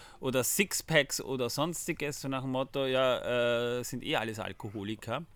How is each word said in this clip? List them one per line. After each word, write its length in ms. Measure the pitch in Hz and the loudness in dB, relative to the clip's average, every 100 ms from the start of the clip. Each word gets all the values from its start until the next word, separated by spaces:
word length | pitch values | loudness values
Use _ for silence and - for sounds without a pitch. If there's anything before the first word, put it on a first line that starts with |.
| - - | -20 -6
oder 240 | 131 127 | 0 2
Sixpacks 800 | 120 - 202 - - 160 135 - | 4 4 4 0 2 4 4 0
oder 300 | - 131 120 | -4 -2 -2
sonstiges, 680 | - 160 170 - 160 147 - | 0 -2 -2 -4 -4 -4 -4
so 80 | 139 | -4
nach 140 | 135 | -4
dem 100 | 135 | -2
Motto, 360 | 131 135 139 135 | -2 -2 0 2
ja, 880 | 131 131 120 - 123 120 120 120 123 | 4 4 4 2 2 2 2 0 -2
äh, 60 | |
sind 200 | 120 127 | -4 -6
eh 120 | - 147 | -2 0
alles 240 | 113 110 | 0 -4
Alkoholiker. 840 | 95 92 110 107 101 107 - 127 165 | -6 -8 -8 -6 -6 -6 -4 -6 -6